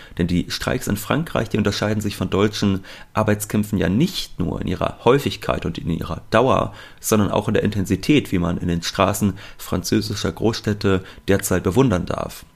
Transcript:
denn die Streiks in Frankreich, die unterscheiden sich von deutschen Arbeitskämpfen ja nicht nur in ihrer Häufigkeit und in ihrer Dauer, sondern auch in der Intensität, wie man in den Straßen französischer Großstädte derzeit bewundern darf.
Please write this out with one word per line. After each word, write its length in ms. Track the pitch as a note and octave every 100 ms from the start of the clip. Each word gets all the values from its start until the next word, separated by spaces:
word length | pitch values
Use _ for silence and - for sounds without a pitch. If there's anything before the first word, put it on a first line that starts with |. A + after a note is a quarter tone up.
| - -
denn 100 | F2
die 200 | F2 -
Streiks 380 | - - B2 -
in 100 | G2+
Frankreich, 520 | - B2+ E3 B2 A2+
die 100 | A2
unterscheiden 420 | G#2 - G#2 G#2+
sich 160 | G#2 -
von 140 | F#2
deutschen 540 | G2 G#2+ - G2+ F#2+ - - -
Arbeitskämpfen 640 | G#2+ G#2+ G#2 - G#2+ G#2 G2
ja 100 | F2
nicht 500 | G#2 F3+ - - -
nur 220 | E2 -
in 80 | F#2
ihrer 300 | F2 - -
Häufigkeit 640 | A#2 C#3 G2 - - B1+ E2
und 120 | E2
in 120 | -
ihrer 320 | E2 - E2 -
Dauer, 420 | A2 B2+ F2+ G#2+ - - -
sondern 320 | - A2 G2
auch 160 | F2+ -
in 80 |
der 80 | G#2
Intensität, 680 | G#2 G#2+ F2+ F#2 - D3 -
wie 60 | F2+
man 200 | E2+ F2
in 100 | F2+
den 140 | E2+
Straßen 520 | - - F#2+ G2+ G#2 F#2 - -
französischer 720 | - F#2 - A2 G#2+ G2 -
Großstädte 720 | - G#2+ G#2+ G#2+ G#2 G2+ F#2 - - -
derzeit 340 | F#2+ - F2+
bewundern 440 | F#2 F#2+ C3+ F2+ E2+
darf. 380 | - - - -